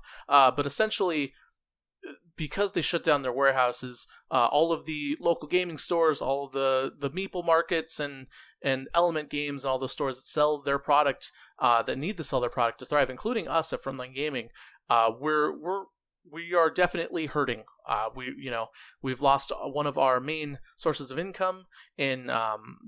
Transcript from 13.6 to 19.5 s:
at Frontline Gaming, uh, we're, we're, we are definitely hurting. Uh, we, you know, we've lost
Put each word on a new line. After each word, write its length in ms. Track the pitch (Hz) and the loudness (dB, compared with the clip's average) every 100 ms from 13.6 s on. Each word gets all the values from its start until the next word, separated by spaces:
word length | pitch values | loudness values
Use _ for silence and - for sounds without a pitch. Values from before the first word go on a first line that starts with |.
| 151 | -2
at 100 | 131 | -6
Frontline 320 | 139 135 127 131 | -6 -8 -10 -6
Gaming, 360 | 151 135 113 - - _ - | -4 -4 -8 -16 -20 _ 0
uh, 220 | 117 113 120 | 4 4 2
we're, 320 | 143 151 151 | 0 2 0
we're, 320 | 151 160 196 190 _ _ _ 165 | -2 -6 -6 -8 _ _ _ _
we 240 | 156 170 175 | -12 0 4
are 160 | 165 | 4
definitely 560 | 165 180 170 165 170 151 | 4 2 2 -4 -4 -2
hurting. 360 | 151 131 110 - _ - | 0 0 -2 -8 _ -4
Uh, 220 | 113 110 123 | -2 -2 -6
we, 180 | 127 139 | -12 -10
you 140 | 131 | -6
know, 180 | 117 113 - - - | -6 -6 -10 -20 -8
we've 220 | 131 127 | -6 0
lost 300 | 139 139 - | 4 4 0